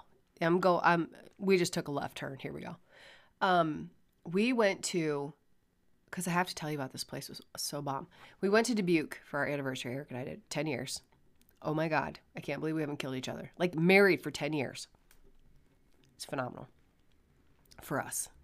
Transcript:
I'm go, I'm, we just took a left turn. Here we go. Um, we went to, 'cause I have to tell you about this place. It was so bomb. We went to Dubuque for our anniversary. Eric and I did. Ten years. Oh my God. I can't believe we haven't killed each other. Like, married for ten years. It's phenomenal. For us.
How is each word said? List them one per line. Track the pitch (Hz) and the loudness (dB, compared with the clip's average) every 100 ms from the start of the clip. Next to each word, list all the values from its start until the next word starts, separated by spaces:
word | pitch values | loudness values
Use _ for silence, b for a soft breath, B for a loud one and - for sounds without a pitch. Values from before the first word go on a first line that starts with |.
| - _ _ - | -14 _ _ -2
I'm | 165 180 | 2 4
go, | 185 175 | 4 4
I'm, | - 170 156 - - - | 4 4 2 -8 -20 -4
we | 190 190 | 4 4
just | 175 | 4
took | 170 151 | -2 -4
a | |
left | 143 143 - | -4 -6 -8
turn. | 139 135 | -10 -10
Here | 147 | -10
we | 143 | -10
go. | - 170 B B B B B _ | -12 -14 B B B B B _
Um, | 196 180 160 151 175 - _ _ | 4 6 4 0 -10 -16 _ _
we | - 185 233 | -4 0 2
went | 240 202 185 | 4 4 2
to, | - 180 156 143 143 - _ _ _ _ _ _ _ | -2 -2 0 -2 -6 -12 _ _ _ _ _ _ _
'cause | - 175 | -6 -2
I | |
have | 175 180 | 0 0
to | |
tell | - 151 | -4 -6
you | 151 | -6
about | 131 | -6
this | - | -8
place. | - 139 - | -10 -10 -12
It | - | -14
was | - - | -14 -10
so | - 147 | -6 -6
bomb. | 139 135 - B B B | -4 -6 -8 B B B
We | 196 | 2
went | 214 233 | 4 4
to | |
Dubuque | 214 175 165 139 - | 2 4 2 2 -8
for | - 147 | -6 -2
our | 139 | -2
anniversary. | 143 135 127 127 | -2 -4 -4 -6
Eric | 135 147 | -8 -8
and | 123 | -10
I | |
did. | 143 156 - | -8 -12 -8
Ten | 147 151 | -4 -2
years. | - 135 - - _ _ _ _ _ | -4 -6 -10 -12 _ _ _ _ _
Oh | - | -4
my | 156 160 | -2 0
God. | 147 151 - _ - | 0 0 -6 _ -12
I | |
can't | - 143 | -8 -4
believe | 156 | -2
we | 160 | -2
haven't | 147 147 | -4 -4
killed | 139 | -6
each | 131 127 | -6 -6
other. | - 139 - | -8 -10 -4
Like, | 175 156 | -2 4
married | 175 196 196 151 | 6 8 8 6
for | 151 | -2
ten | - 147 | -4 -2
years. | 156 120 - - _ _ - - - - - _ _ _ _ _ - | -2 -2 -6 -16 _ _ -20 -20 -20 -20 -20 _ _ _ _ _ -16
It's | |
phenomenal. | - 143 123 - - _ _ _ _ _ _ _ _ _ _ - | -6 -4 -4 -8 -16 _ _ _ _ _ _ _ _ _ _ -18
For | - 139 | -6 -6
us. | - - - - | -4 -6 -8 -14